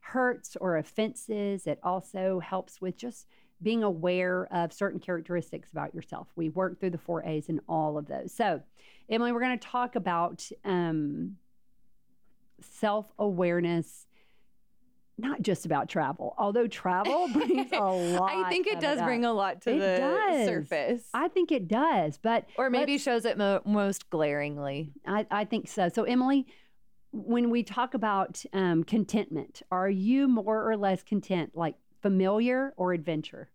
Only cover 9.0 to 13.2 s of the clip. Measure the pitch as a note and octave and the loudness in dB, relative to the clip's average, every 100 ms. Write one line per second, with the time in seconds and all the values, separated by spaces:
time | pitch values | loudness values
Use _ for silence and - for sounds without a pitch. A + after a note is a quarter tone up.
9 | - A3+ A#3+ A#3+ B3+ B3 - B3 B3 A#3+ | -4 0 0 0 0 -2 -4 -4 -2 -2
10 | F#3 E3+ E3+ F3 - - - F3+ E3+ D#3 | 0 0 0 -4 -14 -10 -2 0 2 0
11 | D3 D3 F3 G3 _ - - - - - | -2 -4 -6 -8 _ -20 -20 -20 -20 -20
12 | _ _ - - - - - - G#3+ G#3 | _ _ -20 -20 -20 -20 -20 -4 0 0
13 | G#3 - | -4 -2